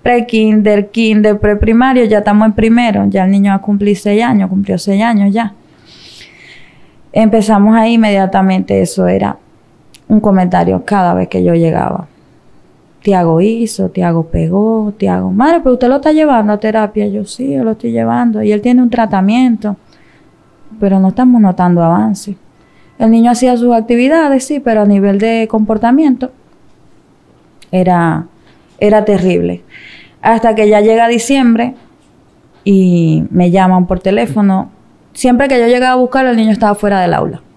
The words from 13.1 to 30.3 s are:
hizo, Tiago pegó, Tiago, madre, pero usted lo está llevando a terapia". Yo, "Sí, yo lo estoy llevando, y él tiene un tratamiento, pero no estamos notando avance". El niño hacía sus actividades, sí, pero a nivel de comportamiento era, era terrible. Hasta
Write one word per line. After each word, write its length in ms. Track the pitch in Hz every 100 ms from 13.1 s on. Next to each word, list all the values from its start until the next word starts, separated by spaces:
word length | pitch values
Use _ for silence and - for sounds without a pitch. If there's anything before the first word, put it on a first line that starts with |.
| 190 170 160
hizo, 500 | 202 226 226 - 190
Tiago 380 | - 175 165 160
pegó, 640 | 170 160 185 220 226 214 208
Tiago, 360 | 196 180 185
madre, 260 | 190 277 330
pero 140 | 269
usted 160 | 247 247
lo 80 | 277
está 160 | 311
llevando 400 | 311 302 247 208
a 80 | 208
terapia". 480 | 220 220 214 214 208
Yo, 160 | 202
"Sí, 280 | 196 - 269
yo 120 | 277
lo 80 | 226
estoy 180 | 220 233
llevando, 500 | 233 226 240 240 214
y 80 | 214
él 80 | 214
tiene 220 | 240 247
un 80 | 247
tratamiento, 840 | 240 220 196 190 233 254 220 208 196 _ _ _ _ _ _ _ _ - -
pero 220 | 202 190
no 80 | 190
estamos 320 | 190 254 240
notando 420 | 202 180 180 170
avance". 540 | 165 175 220 196 - 196 _ _ _ _ _ _
El 140 | 220
niño 220 | 226 233
hacía 240 | 240 254 247
sus 180 | 240
actividades, 680 | 233 226 240 254 330 302 269
sí, 160 | 247 294
pero 220 | 240 214
a 40 | 208
nivel 320 | 202 196 196
de 300 | 220 226 220
comportamiento 800 | 220 214 220 233 262 311 247 254 _ _ _ _ _ _ _ _ _ _ _ _ _ -
era, 540 | 185 180 175 170 160 165 _ _ _ _ _
era 260 | 208 214
terrible. 600 | 208 196 180 175 175 175 - - - - - _
Hasta 320 | -